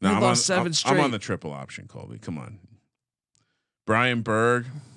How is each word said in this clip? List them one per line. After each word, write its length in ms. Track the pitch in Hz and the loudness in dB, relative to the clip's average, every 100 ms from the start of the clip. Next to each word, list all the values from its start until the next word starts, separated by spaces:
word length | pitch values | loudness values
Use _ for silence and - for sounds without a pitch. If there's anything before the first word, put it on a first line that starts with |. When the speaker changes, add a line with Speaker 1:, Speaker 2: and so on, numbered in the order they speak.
Speaker 1:
No, 60 | 95 | 0
Speaker 2:
They've 80 | 95 | 4
Speaker 1:
I'm 60 | |
Speaker 2:
lost 260 | - - - | 4 2 2
Speaker 1:
on, 60 | 185 | 0
Speaker 2:
seven 100 | 175 | 0
Speaker 1:
I'm, 60 | |
Speaker 2:
straight. 180 | 151 123 139 | 0 2 2
Speaker 1:
I'm 20 | |
on 100 | 143 | 2
the 80 | 107 | 0
triple 320 | - 87 78 | -4 -6 -6
option, 360 | 69 67 - 95 | -10 -12 -16 -16
Colby. 300 | - - 55 | -16 -16 -14
Come 220 | - 78 | -10 -10
on, 180 | 62 104 95 - _ _ _ _ _ _ _ _ _ _ - | -12 -18 -20 -20 _ _ _ _ _ _ _ _ _ _ 0
Brian 360 | 110 123 120 | 2 2 0
Berg. 440 | 113 110 117 123 123 147 - | 0 2 4 2 -2 -12 -18